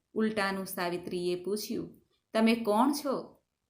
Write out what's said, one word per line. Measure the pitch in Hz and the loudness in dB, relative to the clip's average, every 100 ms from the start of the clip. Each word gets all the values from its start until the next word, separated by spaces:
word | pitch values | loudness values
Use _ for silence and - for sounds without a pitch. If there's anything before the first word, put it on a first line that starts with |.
| _ | _
ઉલટાનું | - 220 214 196 196 190 | 0 0 2 -2 -2 -4
સાવિત્રીએ | - 175 175 - 180 175 175 | -4 -2 -2 -4 -4 -2 -2
પૂછ્યું, | 185 214 - 196 165 - _ _ _ | -2 -4 -4 -6 -8 -14 _ _ _
"તમે | 220 226 | 2 4
કોણ | 233 220 208 262 | 4 2 4 4
છો? | 294 285 202 - - _ _ | 2 -2 -4 -6 -18 _ _